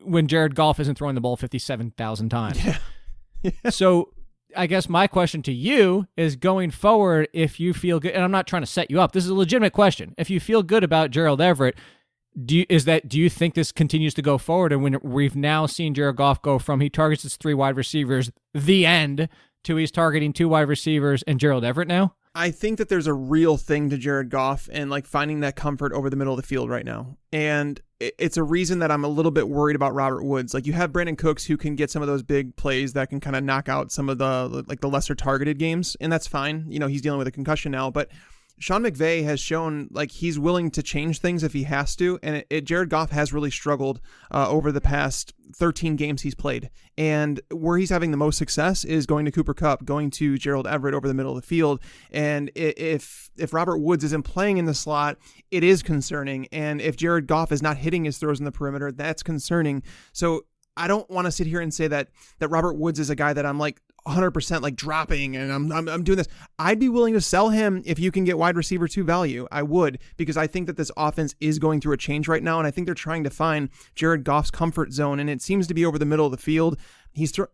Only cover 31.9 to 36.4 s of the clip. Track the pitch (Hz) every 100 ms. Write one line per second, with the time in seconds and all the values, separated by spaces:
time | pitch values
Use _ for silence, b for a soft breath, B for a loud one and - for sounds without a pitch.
31.9 | 156 143 139 - 143 131 - 143 131 135
32.9 | 139 131 139 143 135 135 135 135 135 135
33.9 | - 139 127 135 127 127 131 - 139 139
34.9 | 139 - 143 139 135 143 143 160 165 175
35.9 | - 160 165 - 143